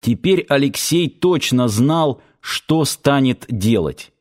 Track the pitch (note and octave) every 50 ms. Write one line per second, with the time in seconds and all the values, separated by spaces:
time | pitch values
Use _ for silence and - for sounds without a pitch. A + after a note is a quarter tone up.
0 | - - A#2+ - - F3+ F#3+ F3 - - D3+ C#3 C#3 C#3 C#3 - - - - E3+
1 | F3 D3+ - _ - F3+ F3+ D#3+ - - - B2+ B2 A#2+ G2+ G#2 A#2+ C#3 D#3 E3
2 | D#3+ D3+ C3+ - _ _ _ _ _ - - - _ _ D#3+ D#3+ D#3 - - -
3 | _ C#3+ C#3 C#3 C3+ C3 B2 - - - B2 G#2+ F#2 G#2+ A#2 G#2 E2+ D2 C2+ -
4 | - - _ _